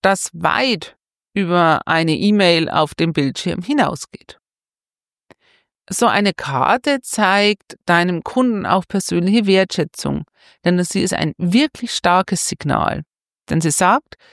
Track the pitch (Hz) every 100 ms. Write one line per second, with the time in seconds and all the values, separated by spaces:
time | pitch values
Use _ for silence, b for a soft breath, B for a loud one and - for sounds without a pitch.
0 | 190 196 - 165 165 165 262 196 - _
1 | _ _ _ 196 180 175 165 151 - 160
2 | 165 156 208 208 180 170 160 - 151 -
3 | 165 151 139 - 180 175 180 294 170 160
4 | - - - - _ _ _ _ _ _
5 | _ _ _ b b b b _ - 190
6 | 233 120 202 - - 135 131 240 285 277
7 | - - 196 196 208 208 - - - 170
8 | 175 175 - - 254 214 90 190 - 196
9 | - 175 175 226 202 190 190 - 160 -
10 | 143 143 151 b b b 175 180 180 196
11 | 185 - 156 - 175 214 302 - 240 -
12 | 180 180 190 185 - - 147 - - -
13 | 151 _ _ _ - 160 160 - 185 240
14 | - - b